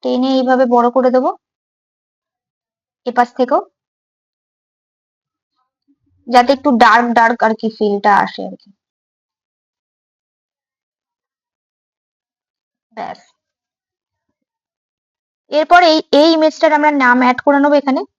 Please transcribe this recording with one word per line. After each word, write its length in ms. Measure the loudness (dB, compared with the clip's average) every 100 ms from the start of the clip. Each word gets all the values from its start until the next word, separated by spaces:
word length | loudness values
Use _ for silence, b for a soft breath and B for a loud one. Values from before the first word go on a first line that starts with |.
টেনে 280 | -6 -4 -2 -2
এইভাবে 260 | 0 0 2
বড় 140 | 2 0 0
করে 140 | 0
দেব 120 | 0 -4 -8 _ _ _ _ _ _ _ _ _ _ _ _ _ _ _ _ -6
এপাশ 220 | -2 -4 -2
থেকেও, 220 | -2 -2 -6 _ _ _ _ _ _ _ _ _ _ _ _ _ _ _ _ _ _ _ _ _ _ _ _ _ 0
যাতে 220 | 2 2 0
একটু 140 | 0 2
ডার্ক 240 | 4 4 2 0
ডার্ক 200 | 0 0 -4
আর 60 | -4
কি 80 | -8 -4
ফিলটা 360 | -4 -2 0 0
আসে 160 | -2 -8 -16
আর 60 | -16
কি। 80 | _ _ _ _ _ _ _ _ _ _ _ _ _ _ _ _ _ _ _ _ _ _ _ _ _ _ _ _ _ _ _ _ _ _ _ _ _ _ _ _ _ _ _
ব্যাস। 280 | -16 -16 -16 _ _ _ _ _ _ _ _ _ _ _ _ _ _ _ _ _ _ _ _ _ _ _
এরপর 280 | -4 2 2 4
এই, 80 | 0 0 2
এই 80 | 2 2
ইমেজটার 400 | 0 0 -2 0
আমরা 120 | 0 0
নাম 140 | 0 2
অ্যাড 140 | 0 0 0
করে 120 | 0
নেবো 140 | 2 0
এখানে। 200 | 0 -4 -6